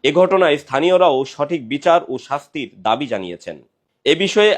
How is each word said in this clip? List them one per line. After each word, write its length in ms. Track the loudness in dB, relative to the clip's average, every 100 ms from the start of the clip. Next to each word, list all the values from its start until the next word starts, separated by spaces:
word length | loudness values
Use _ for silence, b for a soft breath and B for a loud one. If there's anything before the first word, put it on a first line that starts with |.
এ 100 | 0
ঘটনায় 440 | 2 2 2 2 0
স্থানীয়রাও 680 | -2 -2 2 4 2 2
সঠিক 440 | -4 -6 -6 -6 -6
বিচার 320 | -4 2 2 0
ও 100 | -12
শাস্তির 520 | -8 -10 -8 -12 -12 -6
দাবি 240 | -2 -2 -4
জানিয়েছেন। 560 | -6 -8 -12 -14 -16 _ _ _ _
এ 100 | 0
বিষয়ে 420 | 0 2 2 2